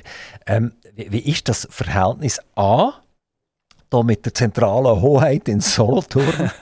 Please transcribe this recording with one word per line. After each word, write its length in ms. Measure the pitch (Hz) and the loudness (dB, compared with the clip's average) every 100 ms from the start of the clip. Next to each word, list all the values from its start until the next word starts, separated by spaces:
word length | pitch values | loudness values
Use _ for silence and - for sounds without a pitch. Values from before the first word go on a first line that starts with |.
| - - - - - | -14 -20 -20 -14 -2
Ähm, 280 | 110 117 - - | -2 -2 -6 -20
wie, 160 | - 101 | -16 -6
wie 80 | 104 143 | -6 -4
ist 160 | 160 - | -4 -2
das 200 | 113 - | -4 -6
Verhältnis 720 | - 87 101 95 - 147 - - - | -8 -4 0 0 0 -4 -6 -8 -2
A, 380 | 98 123 240 - _ _ _ _ _ _ _ _ - | 2 2 2 -2 _ _ _ _ _ _ _ _ -2
da 140 | 123 | 0
mit 220 | 117 107 - | 2 0 -2
der 80 | |
zentralen 680 | - 117 120 101 113 131 104 | -2 -2 0 0 2 2 4
Hoheit 460 | 127 139 151 147 - | 4 4 4 0 0
in 140 | 104 | 0
Solothurn? 920 | - - 104 123 - 131 139 147 120 - | 0 2 2 0 0 0 0 0 -4 -6